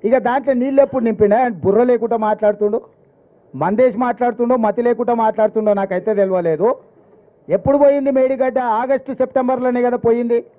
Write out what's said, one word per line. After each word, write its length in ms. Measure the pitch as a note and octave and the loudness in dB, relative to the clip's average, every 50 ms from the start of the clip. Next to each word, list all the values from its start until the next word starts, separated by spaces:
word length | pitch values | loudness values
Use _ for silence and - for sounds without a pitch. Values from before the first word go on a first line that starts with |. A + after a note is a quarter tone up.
| - | 2
ఇక 140 | G#3 A#3+ C4 | 2 0 2
దాంట్లో 360 | G3+ A#3+ A#3+ C#4 B3 C4+ C4+ | 0 0 -2 -2 -2 -2 -2
నీళ్ళు 260 | B3 B3 C#4 C#4 C#4 C#4 | 0 0 0 2 2 2
ఎప్పుడు 220 | C4+ C4 C4 A3+ | 2 0 -2 -2
నింపిండా? 320 | A#3 G#3+ E3+ G#3+ G3+ G3+ A#3 B3+ | -2 0 2 2 2 2 2 0
ఆయన 120 | B3 A3 E3+ C#3 | -2 -2 -2 -2
బుర్ర 180 | F#3 G3 A3 B3 | 0 2 2 2
లేకుండా 340 | B3 B3 A#3 A3 A3+ A#3 | 2 2 0 0 -2 -4
మాట్లాడుతుండు, 640 | A3 A3 G#3+ G#3+ G#3+ G#3+ G#3 G#3 G#3 G#3 G#3 G#3 A#3 - - _ _ _ _ _ _ _ _ _ _ _ _ - | -2 -2 -2 -2 0 0 0 0 0 -2 -2 -2 -4 -8 -10 _ _ _ _ _ _ _ _ _ _ _ _ -8
మందేసి 440 | C3 D3 F3 G#3 G#3+ B3+ B3+ G#3 G#3+ | -4 -2 -2 2 2 2 2 2 0
మాట్లాడుతుండో, 580 | B3+ A#3+ A#3+ - B3 B3 A#3+ A#3+ A#3+ A#3 B3+ | -2 -4 -2 -2 -2 -2 -2 -2 0 0 0
మతి 260 | B3+ A3 G#3 G#3 A#3 A#3+ | 0 0 0 -2 0 0
లేకుండా 320 | A#3+ A#3+ A#3 A#3+ A3+ A#3+ | 0 0 0 -2 -2 -2
మాట్లాడుతుండో 580 | A3+ A3+ A3 G#3+ G#3+ A3 A3 G#3+ A3 A3 G#3+ G#3 G3 | 0 0 -2 0 0 0 0 0 0 0 0 0 0
నాకైతే 340 | G3 F#3+ F#3+ F#3 F#3 A3 G#3+ | 0 -4 -4 -4 -2 -2 0
తెలియలేదు. 540 | G3+ G3+ F#3+ F#3 F#3 E3+ E3 D#3+ D3+ F#3 A#3 - - - _ _ _ _ _ _ _ _ _ _ _ _ - | 0 0 0 0 -2 0 -2 -2 0 0 -2 -2 -2 -8 _ _ _ _ _ _ _ _ _ _ _ _ -4
ఎప్పుడు 280 | D#3+ G3 F3+ C4 C#4 C#4+ | -4 -2 0 2 2 4
పోయింది 320 | D4 C#4+ C#4 C#4+ C4+ C#4 | 4 4 4 2 0 0
మేడిగడ్డ? 480 | C4+ C4 C4 C4 C4+ C4 C4 C4 B3 C4 | 0 0 0 0 0 0 -2 -2 -2 -2
ఆగస్టు, 540 | B3 A#3+ A3 A3 B3 B3+ C#4 B3+ C4 - C4 | -2 0 -2 -2 0 -2 -2 -4 -4 -8 -4
సెప్టెంబర్లోనే 720 | - B3+ B3 - C4+ B3+ B3 C4 B3 B3 B3+ B3 B3 B3 | -4 -4 -2 0 -2 0 0 -2 -2 -2 -2 -2 0 0
కదా 140 | B3 A#3+ | 0 -2
పోయింది. 420 | A#3+ - A#3 A#3 A#3+ B3 A#3 A#3+ A#3 A#3 - _ | 0 0 0 0 0 0 0 -2 -2 -2 -6 _